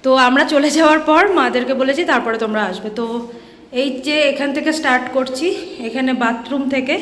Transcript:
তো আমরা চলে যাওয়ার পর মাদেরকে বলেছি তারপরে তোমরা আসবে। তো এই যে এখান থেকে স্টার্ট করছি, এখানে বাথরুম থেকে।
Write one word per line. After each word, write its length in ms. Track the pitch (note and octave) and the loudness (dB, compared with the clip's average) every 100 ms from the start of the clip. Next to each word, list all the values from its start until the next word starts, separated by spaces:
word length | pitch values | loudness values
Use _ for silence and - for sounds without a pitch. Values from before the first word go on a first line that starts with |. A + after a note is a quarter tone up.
তো 80 | C4 C4 | 4 4
আমরা 280 | B3 C4 | 4 4
চলে 260 | D#4 D4 D4 | 2 2 2
যাওয়ার 300 | D4 D#4 D#4 | 4 4 4
পর 220 | D#4 D#4 G4 F4 | 4 4 4 2
মাদেরকে 340 | B3 B3 B3+ | 2 0 -2
বলেছি 280 | B3+ C4 C#4 | 0 0 0
তারপরে 320 | E4+ C4 A3+ A3+ | 0 0 0 -4
তোমরা 240 | A3 G#3+ | -2 -2
আসবে। 260 | G3 F#3 G#3+ | -2 -6 -8
তো 160 | A3 A#3 A#3 A#3+ - - - - | -8 -6 -6 -10 -16 -20 -20 -8
এই 160 | B3 C#4 B3+ D4 | -4 -4 -4 -4
যে 100 | D4+ C#4+ | 0 0
এখান 160 | C4+ C#4+ C#4 | 0 -4 -2
থেকে 140 | D#4 | -2
স্টার্ট 320 | D#4 C#4 B3+ B3 C4+ | 0 0 0 0 -4
করছি, 300 | C4 C4 E4+ G4+ - - A3+ | -4 -4 -4 -4 -10 -10 -8
এখানে 220 | B3 C4 | -2 -2
বাথরুম 500 | B3 A#3 A#3+ - C#4 C4+ | 0 0 -2 -4 -4 -2
থেকে। 280 | C4+ B3+ F4 | -2 -2 -4